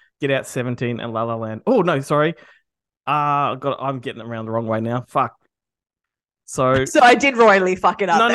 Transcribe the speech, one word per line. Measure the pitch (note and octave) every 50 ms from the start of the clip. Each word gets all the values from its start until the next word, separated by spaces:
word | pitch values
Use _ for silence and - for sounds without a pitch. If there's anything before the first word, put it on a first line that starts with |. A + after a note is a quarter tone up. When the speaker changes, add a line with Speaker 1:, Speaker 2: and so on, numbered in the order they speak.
| _ _ _ _
Speaker 1:
Get | D3 C#3
Out | C3+ C3 -
seventeen, | - - C#3 A#2+ B2+ B2 - B2+ A#2+ A#2+ -
and | - A#2 A2+
La | A2 A2+
La | A#2 A2+
Land. | A2+ A2+ A2 A2 A2+ -
Oh | - C4+ A3 E3+
no, | F3 D#3+ C#3
sorry. | C3+ - D#3 D3 D3+ E3 E3+ - - - - _ _ _ _ _ _ _ _ _ _
Uh, | C3+ D3 D3+ D3 D3 C#3+ C#3+ C#3+ A#2+ B2+
God, | C3 C3 C#3 C3 -
I'm | C3 C#3 C3+ B2+
getting | A#2 B2+ A2 A#2
it | A2
around | A#2 A#2 A2+ A2+
the | A2+ A2+
wrong | A2+ A#2
way | A2 A2 A2
now. | A2+ A2+ A#2+ B2 A#2 -
Fuck. | - D3 B2+ A2 - _ _ _ _ _ _ _ _ _ _ _ _ _ _ _ _ _ _ _ _ _ _
So | - - - C3 B2+ C3 C3+ C3
Speaker 2:
<laughs> |
So | C3 - D#4 B3
I | A#3+ B3
did | A3+ C#4 C#4 B3+
royally | A3+ A#3 G#3+ G3 G3 F#3 F#3 F#3
fuck | F#3 - F3+ F3 - G3+
it | F3+
up | E3+ E3
Speaker 1:
No, | A3+
no, | A#3+